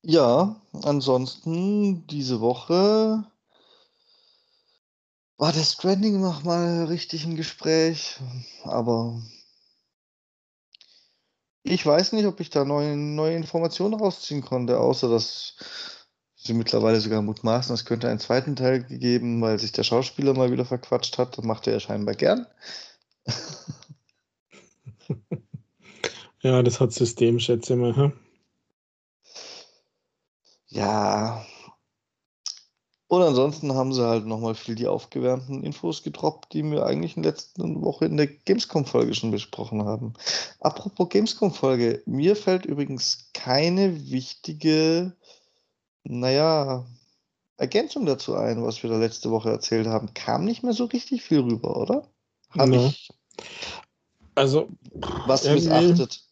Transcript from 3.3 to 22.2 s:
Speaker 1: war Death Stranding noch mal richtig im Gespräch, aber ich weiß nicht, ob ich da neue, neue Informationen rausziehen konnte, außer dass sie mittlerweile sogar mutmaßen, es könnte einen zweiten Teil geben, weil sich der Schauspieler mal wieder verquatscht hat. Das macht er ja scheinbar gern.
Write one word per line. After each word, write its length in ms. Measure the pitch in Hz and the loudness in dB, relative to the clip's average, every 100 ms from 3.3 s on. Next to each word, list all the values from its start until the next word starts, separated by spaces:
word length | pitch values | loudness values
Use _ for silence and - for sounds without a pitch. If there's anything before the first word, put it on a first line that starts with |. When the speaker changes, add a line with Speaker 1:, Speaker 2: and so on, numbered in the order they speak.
| _ _ _ _ _ _ _ _ _ _ _ _ _ _ _ _ _ _ _ _ - | _ _ _ _ _ _ _ _ _ _ _ _ _ _ _ _ _ _ _ _ -2
Speaker 1:
war 140 | 151 | 0
Death 140 | 156 | 2
Stranding 560 | 156 - 185 196 214 196 | 0 0 0 2 2 2
noch 220 | 190 147 | 0 -2
mal 420 | 165 170 170 170 | -2 0 0 0
richtig 400 | 160 170 - 160 | -2 -4 -6 -8
im 100 | 160 | -6
Gespräch, 840 | 160 160 - 156 160 160 156 - - 131 123 120 - | -6 -8 -6 2 4 2 0 -8 -12 -12 -12 -14 -16
aber 580 | - 120 117 113 117 117 110 - _ _ _ _ _ _ _ _ _ _ _ _ _ - _ _ _ _ _ _ _ _ | -6 -2 0 0 -2 -6 -14 -20 _ _ _ _ _ _ _ _ _ _ _ _ _ -20 _ _ _ _ _ _ _ _
ich 220 | - 180 | 0 2
weiß 280 | 151 151 190 | 4 4 4
nicht, 120 | 214 208 | 2 0
ob 120 | - | -2
ich 100 | 160 | -2
da 140 | 147 | 0
neue, 320 | 139 147 147 | 2 0 0
neue 400 | 147 147 151 156 | -2 -4 0 0
Informationen 600 | 165 156 170 165 - 196 | -2 -4 -2 -2 -2 -2
rausziehen 460 | 214 202 - - 147 | 0 -2 -2 -8 -8
konnte, 380 | 127 127 120 120 | -4 -2 0 4
außer 300 | 123 127 123 | 4 2 2
dass 460 | 117 117 - - - - - - - _ _ _ | 2 0 -8 -14 -16 -18 -16 -16 -18 _ _ _
sie 180 | _ - | _ -4
mittlerweile 460 | 117 113 117 110 110 | -2 0 2 4 2
sogar 200 | 107 110 | 2 -2
mutmaßen, 520 | 104 110 113 120 123 | -2 -4 0 0 -2
es 120 | 120 | -6
könnte 240 | - 117 117 | -4 -4 -2
einen 100 | 113 | -4
zweiten 360 | - 123 131 | 0 0 0
Teil 280 | 131 127 131 | 0 2 0
geben, 580 | 123 123 127 120 120 117 | -2 -4 0 2 0 0
weil 160 | 113 107 | 2 0
sich 120 | 110 | -2
der 120 | - | -2
Schauspieler 500 | 110 117 131 - 139 | 0 0 0 0 0
mal 180 | 131 127 | 2 2
wieder 140 | 123 | 0
verquatscht 520 | 123 123 - 123 - - | -2 -6 -2 -2 -2 -2
hat. 200 | 123 - | -4 -2
Das 60 | |
macht 220 | 113 110 - | -4 -2 -2
er 60 | |
ja 60 | 110 | -2
scheinbar 360 | - 107 104 | -2 -4 -4
gern. 300 | 104 | 0